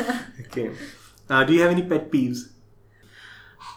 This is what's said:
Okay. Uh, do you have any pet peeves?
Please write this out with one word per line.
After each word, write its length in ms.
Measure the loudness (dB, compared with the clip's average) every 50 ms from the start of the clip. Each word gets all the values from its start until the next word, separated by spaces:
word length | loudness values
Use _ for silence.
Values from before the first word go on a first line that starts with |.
| -4 -4 -6 -6 -8 -14 -16 -18 -18 -10
Okay. 240 | -6 -6 -6 -6 -6 -10 -14 -16 -18 -20 -20 -20 -20 -18 -6 0
Uh, 140 | 2 2 4
do 100 | 6 6
you 80 | 6
have 100 | 6 6
any 120 | 4 2 0
pet 280 | 0 0 -2 0 0
peeves? 380 | 0 0 0 0 -2 -6 -10 -14 -20 -20 -20 -20 _ -20 -20 _ _ _ -20 -20 -20 -20 -20 -20 -20 -20 -20 -20 -20 -20 -18 -8 -4